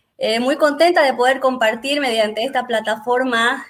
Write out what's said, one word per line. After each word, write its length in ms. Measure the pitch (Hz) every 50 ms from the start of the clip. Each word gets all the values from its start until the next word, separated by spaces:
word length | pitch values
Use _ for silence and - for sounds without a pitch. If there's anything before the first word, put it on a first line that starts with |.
| _ _ _ -
Eh, 200 | 175 214 220 233
muy 160 | 247 262 302
contenta 460 | 302 311 294 285 285 330 349 349 339
de 140 | 294 262 247
poder 240 | 240 247 254 269 262
compartir 600 | 262 254 254 - 226 220 226 226 262 277 285 294
mediante 440 | 277 247 226 226 214 214 214 214 233
esta 240 | 262 269 247 240
plataforma 1000 | 240 226 220 214 214 220 220 - 247 247 254 262 254 240 226 233 240 269 262 -